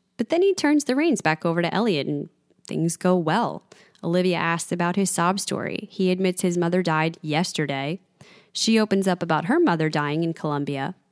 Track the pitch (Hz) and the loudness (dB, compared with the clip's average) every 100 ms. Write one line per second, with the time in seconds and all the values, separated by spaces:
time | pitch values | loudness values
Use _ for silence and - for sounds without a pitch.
0 | _ - 233 339 392 370 294 294 - 262 | _ -8 -2 2 2 2 2 2 2 0
1 | 330 233 160 160 170 170 170 - 233 156 | 2 2 0 0 0 0 0 0 0 0
2 | 135 143 - _ _ _ - 156 165 - | -2 -4 -6 _ _ _ -8 -4 -2 0
3 | 185 180 156 190 190 - - - - _ | 2 2 2 0 -2 -6 -16 -20 -20 _
4 | 170 180 185 170 165 170 - 175 175 180 | -2 0 2 0 -2 -2 -4 -2 0 0
5 | 190 - 175 196 - - - - 208 - | 0 0 0 0 -4 -6 -6 -8 -10 -2
6 | 185 185 185 180 180 175 170 180 175 156 | 0 2 0 0 0 0 2 2 2 0
7 | 160 165 151 151 185 - 143 139 139 180 | 0 -2 -2 0 0 -2 -4 -4 -4 -8
8 | _ _ - - _ - - 220 214 196 | _ _ -20 -20 _ -4 2 2 4 2
9 | 190 180 170 156 175 320 320 165 156 151 | 2 0 0 0 2 2 4 4 2 0
10 | 147 151 170 160 156 143 143 139 135 - | 0 0 -2 -2 -4 -2 -4 -4 -6 -8
11 | _ | _